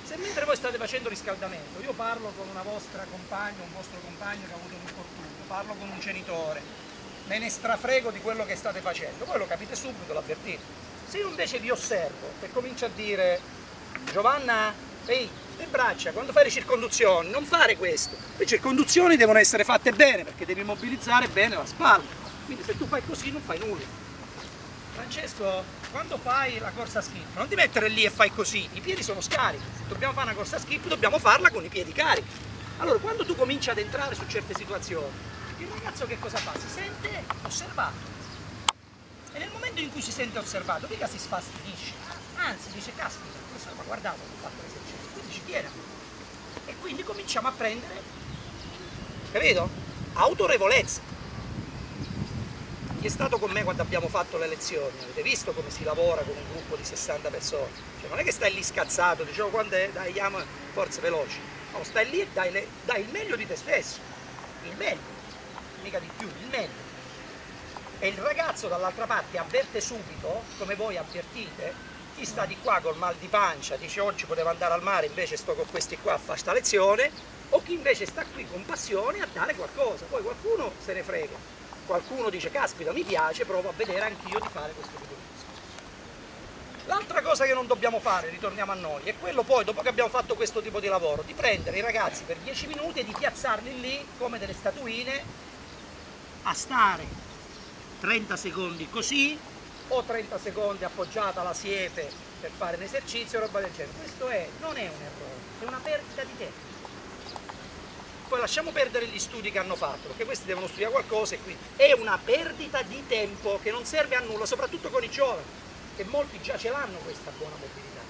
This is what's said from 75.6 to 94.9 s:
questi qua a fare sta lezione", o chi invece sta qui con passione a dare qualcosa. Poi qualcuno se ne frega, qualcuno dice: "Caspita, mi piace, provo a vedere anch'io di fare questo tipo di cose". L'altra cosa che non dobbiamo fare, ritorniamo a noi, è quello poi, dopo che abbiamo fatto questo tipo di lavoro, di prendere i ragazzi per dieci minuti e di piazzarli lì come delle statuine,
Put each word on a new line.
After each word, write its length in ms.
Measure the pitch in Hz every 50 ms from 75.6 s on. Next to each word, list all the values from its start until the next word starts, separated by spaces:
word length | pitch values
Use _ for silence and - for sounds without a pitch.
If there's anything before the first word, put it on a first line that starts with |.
| 156 -
questi 280 | - - - - 175
qua 160 | - - 208 165
a 40 | 143
fare 180 | - - 151
sta 160 | 135 - - 185
lezione", 560 | 247 247 - - 202 190 196 208 214 262 302 - - - - - - - -
o 120 | - 349 -
chi 100 | - 349
invece 320 | 330 269 277 - - 202
sta 180 | - - 320 302 -
qui 140 | - 277 214
con 160 | - - 180 202
passione 560 | - 320 - - - 208 190 208 254 349 415
a 60 | 359 -
dare 240 | - 185 175 269 294
qualcosa. 500 | - 170 - - - 571 480 180 151 -
Poi 160 | - - 494
qualcuno 520 | 381 440 - - - 415 453 403 285 208 - - -
se 100 | - 190
ne 80 | 185
frega, 340 | 170 196 185 170 156 139 135 - - - - - - - - - -
qualcuno 420 | - 185 175 - - 262 262 233 214
dice: 220 | 180 180 - 165
"Caspita, 400 | - 277 262 - - - 165 156
mi 120 | 170 294 359
piace, 420 | - 190 160 156 156 160 - 240
provo 240 | 196 190 180 185 196
a 40 | 160
vedere 300 | - 220 - 175 190 214
anch'io 340 | 220 202 170 - 185 190 214
di 80 | - -
fare 220 | - 156 147 151 156
questo 220 | 151 - - -
tipo 200 | - - - 139
di 60 | - - -
cose". 1500 | - - - - - - - - - - - - - - - - - - - - - - - - - - - - - - -
L'altra 360 | - 381 403 415 - - 330 -
cosa 220 | 320 311 - 269
che 100 | 269 262
non 100 | 254 247
dobbiamo 340 | - 247 196 208 233 233 214
fare, 300 | - 240 196 180 160 160
ritorniamo 440 | 170 180 202 202 196 208 202 196 196
a 20 |
noi, 260 | 185 175 160 151 143 143
è 100 | 180 208
quello 240 | - 330 359 - 254
poi, 220 | 226 233 262 247 208
dopo 180 | 208 214 -
che 80 | 208 254
abbiamo 200 | 240 214 240 226
fatto 260 | - 254 233 - 240
questo 260 | 214 226 - - 220
tipo 180 | 202 220 202 208
di 80 | 196
lavoro, 360 | 202 190 185 170 156 147 147 156
di 100 | - -
prendere 440 | - - 247 208 165 - 175 165
i 40 | 190
ragazzi 440 | 214 233 220 226 202 - - - -
per 120 | - 170 165 170
dieci 240 | 240 269 - -
minuti 320 | 294 311 294 294 339 - 294
e 60 | 240
di 100 | 208 208
piazzarli 640 | - 285 269 - - - 262 220 214 220 247 269 254
lì 280 | 240 254 269 285 - - - -
come 180 | 247 240 233
delle 160 | 226 196 190 185
statuine, 920 | - - 302 285 294 269 226